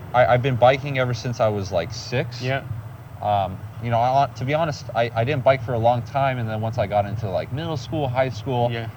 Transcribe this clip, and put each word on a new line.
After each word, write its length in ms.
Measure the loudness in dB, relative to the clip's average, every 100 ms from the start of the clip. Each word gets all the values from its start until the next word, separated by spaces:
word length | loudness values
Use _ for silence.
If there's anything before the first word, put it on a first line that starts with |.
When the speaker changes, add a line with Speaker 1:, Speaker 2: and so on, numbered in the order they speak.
| 0
Speaker 1:
I, 140 | 4 6
I've 160 | 4
been 140 | 2 6
biking 420 | 6 6 0 0
ever 160 | 0
since 260 | -2 -4 0
I 80 | 2
was, 220 | 2 -2
like, 200 | -2 -2
six. 480 | -6 -4 -4 -4 -6
Speaker 2:
Yeah. 220 | -4 -2 -4 -10 -10 -14 -16 -6
Speaker 1:
Um, 360 | 0 2 0 -4 -10 -8
you 80 | -2
know, 100 | 2
I, 280 | 4 4 2 0
to 80 |
be 100 | -2
honest, 320 | 0 0 -4 -4
I, 160 | -2 0
I 100 | 0
didn't 200 | 0 2
bike 180 | 4 2
for 100 | 0
a 40 | 2
long 240 | 2 2
time, 360 | 0 0 0 0
and 100 | -2
then 120 | -2
once 180 | -2 -2
I 80 | 2
got 200 | 2 2
into, 240 | -2 -2
like, 220 | -2 -2
middle 240 | -4 -4 -4
school, 320 | -4 -2 0
high 200 | 0 0
school, 400 | -2 -2 0 0
Speaker 2:
Yeah. 160 | 0 -6